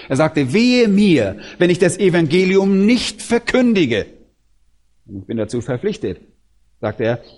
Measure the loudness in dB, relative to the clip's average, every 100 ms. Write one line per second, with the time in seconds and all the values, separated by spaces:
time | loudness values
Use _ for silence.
0 | -6 -2 0 0 0 2 2 2 2 4
1 | 4 2 0 -6 -10 -2 0 2 0 2
2 | 0 2 2 0 2 2 2 2 2 0
3 | -2 -10 -4 -4 0 0 2 2 0 -2
4 | -6 -12 _ _ _ _ _ _ _ _
5 | -18 -16 -8 -6 -4 -6 -6 -4 -4 -6
6 | -8 -10 -16 _ _ _ _ _ -8 -4
7 | -4 -4 -8